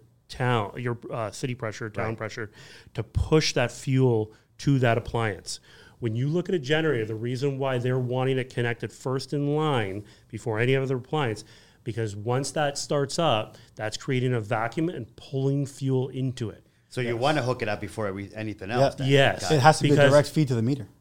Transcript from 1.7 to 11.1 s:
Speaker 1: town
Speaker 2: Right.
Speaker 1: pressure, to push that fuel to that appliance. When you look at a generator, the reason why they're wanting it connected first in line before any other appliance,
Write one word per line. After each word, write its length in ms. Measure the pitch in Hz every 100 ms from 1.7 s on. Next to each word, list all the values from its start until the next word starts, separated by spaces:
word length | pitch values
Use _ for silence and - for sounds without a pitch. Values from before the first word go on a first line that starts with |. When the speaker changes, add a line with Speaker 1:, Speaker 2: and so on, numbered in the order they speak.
| 104 113
Speaker 1:
town 200 | 98 95
Speaker 2:
Right. 80 | -
Speaker 1:
pressure, 340 | 110 - 104 - - - - -
to 80 |
push 500 | 110 - - 156 151
that 180 | - 120
fuel 640 | - - 131 131 113 107 - _ -
to 220 | - 139
that 180 | 123 117
appliance. 640 | - 117 113 85 - - _ - - -
When 160 | 120 110
you 120 | 139
look 200 | 170 175
at 60 |
a 60 | 185
generator, 460 | 131 151 160 127 110
the 100 | 110
reason 420 | 120 127 143 135
why 220 | 135 127
they're 180 | 123 127
wanting 400 | 123 127 131 131
it 160 | 123
connected 380 | - 120 120 113
first 400 | - 135 135 131
in 220 | 147 143 147
line 480 | 156 131 101 98 104 - _
before 300 | 110 127 110
any 160 | 120 135
other 200 | 135 131
appliance, 460 | 117